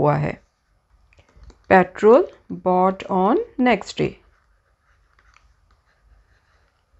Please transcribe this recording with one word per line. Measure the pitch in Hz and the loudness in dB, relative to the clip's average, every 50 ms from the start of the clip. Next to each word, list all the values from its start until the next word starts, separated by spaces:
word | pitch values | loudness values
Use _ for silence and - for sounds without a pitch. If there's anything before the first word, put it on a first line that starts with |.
हुआ | 147 147 147 | -2 -2 0
है। | 151 151 147 - - _ _ _ _ _ _ _ _ _ _ _ _ _ _ _ _ _ _ _ - - - - _ _ - | -2 -4 -6 -8 -12 _ _ _ _ _ _ _ _ _ _ _ _ _ _ _ _ _ _ _ -20 -20 -20 -20 _ _ 2
Petrol | 196 185 180 180 - - - 214 233 285 381 - - - _ - 190 180 - | 2 2 2 2 -2 0 4 4 6 4 4 0 -8 -18 _ -16 -14 -8 -4
bought | 185 185 180 185 190 196 190 - - - 185 | -2 0 0 0 0 -2 -4 -8 -6 -4 -2
on | 185 196 247 370 466 - - - 247 254 | 0 0 0 -2 -4 -6 -6 -4 -2 0
next | 233 196 - - - - | 0 -2 -4 -8 -8 -6
day, | 151 - - - _ _ _ _ _ _ _ _ _ _ _ _ _ _ _ _ _ _ _ _ _ _ _ _ _ _ _ _ _ _ _ _ _ _ _ _ _ _ _ _ _ _ _ _ _ _ _ _ _ _ _ _ _ _ _ _ | -6 -6 -6 -10 _ _ _ _ _ _ _ _ _ _ _ _ _ _ _ _ _ _ _ _ _ _ _ _ _ _ _ _ _ _ _ _ _ _ _ _ _ _ _ _ _ _ _ _ _ _ _ _ _ _ _ _ _ _ _ _